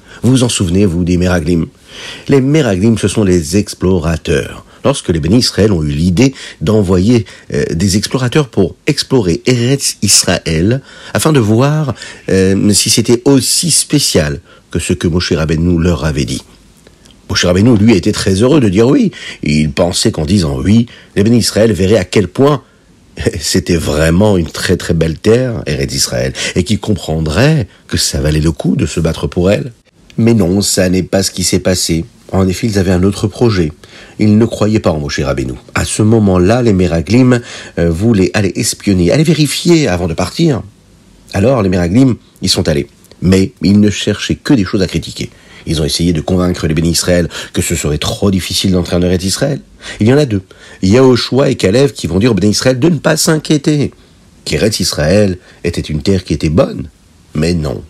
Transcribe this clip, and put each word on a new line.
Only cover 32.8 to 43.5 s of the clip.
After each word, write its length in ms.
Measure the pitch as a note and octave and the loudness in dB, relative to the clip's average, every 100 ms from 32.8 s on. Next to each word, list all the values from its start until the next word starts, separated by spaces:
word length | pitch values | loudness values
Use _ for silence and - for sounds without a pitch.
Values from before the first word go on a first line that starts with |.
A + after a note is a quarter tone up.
| F2+ | 0
un 120 | F2+ | 2
autre 240 | F#2+ G2+ G#2 | 0 0 -4
projet. 440 | - A#2+ G2 D#2 - - - - - | 0 0 2 -2 -6 -20 -20 -14 -2
Ils 180 | G#2+ G#2+ | 2 2
ne 80 | A2+ | 2
croyaient 340 | - G#2+ G#2+ | 0 -2 0
pas 120 | G2 | 0
en 80 | D#2 | -2
Moshe 200 | C#2+ D#2 | -4 -4
Rabbeinu. 340 | C#2 C2+ B1+ B1 - - | -4 -4 -6 -10 -8 -6
À 100 | E2+ | -4
ce 160 | - | 0
moment-là, 600 | G#2+ A2+ G2+ F2+ F2+ B2 | 2 4 4 4 2 2
les 120 | A#2 | 2
Meraglim, 640 | F#2+ F2 E2 D#2+ A#2+ B2+ A#2+ - - - - | 2 0 -2 0 2 4 2 -2 -16 -10 -2
euh, 120 | E2+ | -2
voulaient 400 | E2 A2+ G2+ F2+ | 0 2 2 2
aller 180 | G#2+ G2 - | 0 -2 -2
espionner, 560 | A#2+ - G2+ F#2 F2 | -6 -4 0 2 2
aller 120 | C#3+ | 2
vérifier 640 | D#3+ D3+ C#3+ - F3 E3 B2 | 2 2 0 -2 2 2 2
avant 200 | F2 F2+ | -2 -4
de 60 | |
partir. 480 | D#2+ F2+ - E3 G#2+ - - _ _ _ - - | -4 -4 -2 0 -2 -6 -20 _ _ _ -20 -8
Alors, 280 | G2+ A#2 C3 | 0 2 2
les 80 | G2 | 2
Meraglim, 460 | F#2 E2+ A2+ C3+ G#2 _ _ | 0 2 4 2 0 _ _
ils 80 | F2+ | -4
sont 180 | - E2+ | -2 0
allés. 200 | C#2+ C#2 _ - - | -2 -4 _ -20 -4
Mais 320 | F2 F#2+ F#2+ | 2 2 0